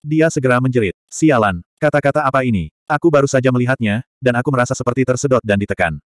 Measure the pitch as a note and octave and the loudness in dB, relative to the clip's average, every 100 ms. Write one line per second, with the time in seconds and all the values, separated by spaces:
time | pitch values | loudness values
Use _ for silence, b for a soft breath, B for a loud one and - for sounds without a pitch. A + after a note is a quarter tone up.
0 | D3 D#3 D#3+ D3+ B2+ B2 C3 B2 G2+ - | -2 0 0 0 0 0 0 0 -2 -6
1 | _ - D#3 B2+ G#2 F2 - _ D3+ C#3+ | _ 0 2 4 2 -2 -10 _ 0 0
2 | C#3 D3+ C#3 C3+ B2+ G#2 D#2 _ _ D3 | 0 0 0 0 0 -2 -4 _ _ 0
3 | E3+ D3 C#3 C3 B2+ B2+ B2 C3 A2 G#2 | 2 4 2 2 2 0 0 0 -2 -2
4 | - _ B2+ A#2+ C3+ C3 B2 B2+ B2 A#2+ | -6 _ -2 0 -2 -2 -2 -2 -4 -2
5 | B2+ B2+ C3+ B2 G#2+ G2+ G2+ G2 F2 D2 | 0 0 0 0 2 -2 -2 -2 -4 -4
6 | _ | _